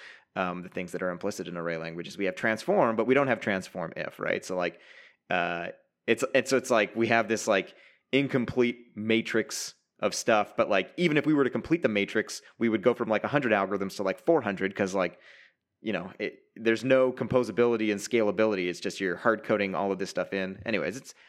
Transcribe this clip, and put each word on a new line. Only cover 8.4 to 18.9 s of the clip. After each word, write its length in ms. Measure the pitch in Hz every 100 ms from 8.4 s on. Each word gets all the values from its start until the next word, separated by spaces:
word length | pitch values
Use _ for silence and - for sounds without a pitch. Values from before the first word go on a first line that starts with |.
| 117 127 120 120 120 107
matrix 800 | 107 113 113 113 104 - - - _ -
of 160 | 104 -
stuff, 380 | - 110 101 -
but, 140 | -
like, 220 | 98 95 -
even 220 | 175 151
if 80 | 143
we 80 |
were 100 | 151
to 60 | 123
complete 320 | 117 - 160
the 80 | 123
matrix, 520 | 104 101 110 - - - -
we 100 | 117
would 120 | 107
go 120 | 120
from, 160 | 117 113
like, 160 | 107 107
a 40 |
hundred 220 | 143 127
algorithms 460 | 104 95 101 98 -
to, 60 |
like, 220 | 95 95 -
four 160 | 160
hundred, 320 | 113 95 95
'cause, 200 | - 98
like, 260 | 95 90 - - - - _ _ _
you 100 | -
know, 200 | 92 92 -
it, 220 | 104 - _ -
there's 280 | 113 113 123
no 260 | 131 127
composability 800 | 127 117 127 120 107 120 117 107
and 80 | 101
scalability. 680 | - 117 104 92 110 98 90
It's 100 | 85
just 220 | 98